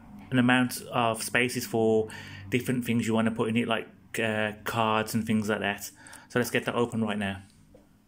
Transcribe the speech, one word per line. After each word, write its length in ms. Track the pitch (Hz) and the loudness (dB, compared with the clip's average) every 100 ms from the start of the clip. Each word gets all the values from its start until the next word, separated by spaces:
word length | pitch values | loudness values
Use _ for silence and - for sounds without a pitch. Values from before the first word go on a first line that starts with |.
| - - - | -14 -20 -2
an 80 | 131 | 2
amount 440 | 123 127 123 - - | 4 4 2 -4 -6
of 300 | 127 117 110 | 0 0 0
spaces 440 | - 120 123 123 - | -2 0 0 -2 -2
for 420 | 113 110 110 107 - - - - | 2 4 4 0 -8 -14 -16 -4
different 360 | 123 123 127 | -2 0 -2
things 220 | 120 117 110 | 0 0 2
you 80 | |
wanna 160 | 113 113 | 2 2
put 180 | 110 113 | 0 0
in 80 | 113 | 0
it, 120 | 117 | 2
like, 200 | 110 - - - - | -2 -4 -14 -8 -2
uh, 300 | 113 107 107 104 | 0 0 -2 -4
cards 500 | - 117 110 110 110 | -4 2 4 2 2
and 120 | 113 107 | -2 0
things 220 | 107 104 | 0 2
like 120 | 101 | 0
that. 300 | 98 101 - - - - - | 0 -4 -8 -16 -20 -20 -4
So 100 | 123 | -2
let's 120 | 117 | 0
get 140 | 120 | 0
that 100 | 117 | 0
open 280 | 110 117 113 | 0 0 0
right 160 | 107 104 | -2 -2
now. 240 | 98 95 - - - - _ _ | -4 -6 -12 -20 -20 -20 _ _